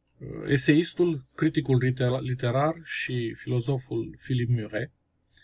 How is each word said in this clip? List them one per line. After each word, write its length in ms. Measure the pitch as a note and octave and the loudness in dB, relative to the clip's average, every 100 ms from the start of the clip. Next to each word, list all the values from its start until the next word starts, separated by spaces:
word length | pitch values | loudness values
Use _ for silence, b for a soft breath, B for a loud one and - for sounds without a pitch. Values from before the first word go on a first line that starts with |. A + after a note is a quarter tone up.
| _ - - - - | _ -16 -12 -6 0
eseistul, 760 | C#3 D3 D3 E3+ - F3 C#3+ - | 2 6 4 4 2 2 0 -6
criticul 440 | - D#3 D#3 C3+ B2+ | -2 0 0 2 2
litera-, 420 | B2+ B2+ B2 C3 | 2 0 0 0
literar 540 | B2+ B2+ A#2+ B2+ D#3 E3 | -2 -2 0 2 0 -2
și 500 | - - - B2+ A2+ A2+ | -8 -8 -4 -4 -4 -6
filozoful 840 | - B2 A#2 C3 - A#2 A2+ - | -2 -2 0 -2 -2 -6 -6 -8
Philippe 300 | - B2 A#2+ | -4 -2 2
Muret, 400 | A#2+ G#2+ G#2+ - _ _ _ _ b | 0 0 -6 -6 _ _ _ _ b